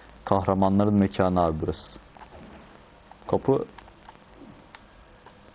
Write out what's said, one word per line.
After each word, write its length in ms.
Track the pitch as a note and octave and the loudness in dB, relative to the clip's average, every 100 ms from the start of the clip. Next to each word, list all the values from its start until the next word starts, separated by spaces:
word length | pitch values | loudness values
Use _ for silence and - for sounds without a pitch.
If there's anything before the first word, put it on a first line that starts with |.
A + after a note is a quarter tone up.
| - - | -20 -10
Kahramanların 720 | - G2 F#2 F#2+ F#2+ G2 G#2 | -2 0 2 2 2 2 2
mekanı 460 | G#2 G2 - F#2 F2+ | 4 2 2 0 2
abi 180 | E2+ D#2 | 0 -2
burası. 380 | - F2+ - - - - - - - - - - - - - - - | -6 -8 -10 -18 -20 -20 -20 -20 -20 -20 -20 -20 -20 -20 -20 -16 -4
Kapı. 380 | G2 - C3+ - - - - - - - - - - - - - - - - - - - | -4 0 -2 -2 -14 -20 -20 -20 -20 -20 -20 -20 -20 -20 -20 -20 -20 -20 -20 -20 -20 -20